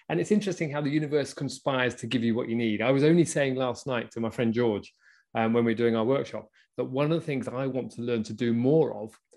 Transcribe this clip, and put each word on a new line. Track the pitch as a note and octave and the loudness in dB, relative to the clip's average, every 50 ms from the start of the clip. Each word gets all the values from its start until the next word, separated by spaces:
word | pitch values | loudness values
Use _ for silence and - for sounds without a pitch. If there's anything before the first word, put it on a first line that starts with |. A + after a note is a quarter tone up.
| _ - | _ -4
and | D#3 F3 | -4 -2
it's | E3+ - | 0 2
interesting | G#3+ G#3 G3+ G3 F3 - E3+ D3 | 2 2 2 0 -2 -4 -4 -4
how | C#3 D3 | -2 -2
the | D3+ C3+ | -2 0
universe | D3 D#3 D3+ C#3+ D3 D3 C#3 D3+ - | 0 0 0 0 0 -2 -2 -2 -6
conspires | - C#3+ C3 - - - C#3+ C3+ C3 B2+ B2 A#2+ | -8 -8 -8 -8 -6 -4 -2 0 2 0 0 -2
to | - - | -4 -4
give | A2+ A#2+ B2 A2+ | -4 -2 0 2
you | A#2 A2 | 2 2
what | A#2 B2+ - | 0 -2 -2
you | A2+ | -2
need. | A#2 A#2+ A2+ G#2+ G#2 | 0 0 0 0 2
I | A2 B2+ C3+ | 2 2 4
was | C3+ C#3 | 4 4
only | D#3 E3 F3 D#3+ | 6 6 6 4
saying | E3+ - D#3 C#3+ C3+ C3 | 2 2 0 0 0 0
last | C3 C3 B2+ A#2+ - - C#3+ | 0 -2 -2 -4 -6 -6 -4
night | B2+ A#2 A2 - - | -4 -4 -4 -4 -6
to | A#2 | -6
my | A2+ A2+ | -4 -4
friend | - - B2 A2+ G#2+ | -2 0 0 0 2
George, | A#2 A#2+ A#2 G#2 G2 G2 - - _ _ _ _ _ _ _ - | 2 2 2 2 0 -4 -8 -16 _ _ _ _ _ _ _ -2
um, | A#2 A2+ A2 A2+ | 0 0 2 2
when | A#2 A#2 | 4 2
we | A#2 A2+ | 2 2
were | |
doing | G#2+ A#2+ A#2 A2+ | 2 2 2 2
our | A2+ A2 | 2 2
workshop, | A#2 C3+ C#3 A#2+ - - G#2+ A2 - _ _ _ _ _ | 2 0 0 -2 -4 -8 -12 -12 -14 _ _ _ _ _
that | - B2+ | -8 -6
one | C3 B2+ C3+ D3 D3+ | -4 -2 -2 0 0
of | E3 E3+ | 0 -2
the | - | -2
things | D#3 C#3+ C3 A2+ B2+ | -4 -4 -4 -4 -4
I | A2+ B2+ C3+ | -6 -4 -4
want | C3+ B2 B2+ A#2 A2 - | -4 -4 -4 -6 -6 -8
to | - A#2 | -8 -4
learn | A#2+ A#2+ A2+ G#2+ | -2 -2 -2 -2
to | - A2+ | -4 -4
do | G#2+ B2 A#2+ A#2 | -2 0 0 2
more | A#2 A#2+ C3 D3+ D#3+ D3 A#2 G#2+ | 2 4 4 4 4 4 2 0
of | G#2 G#2+ A2+ - _ _ _ _ | -6 -10 -12 -12 _ _ _ _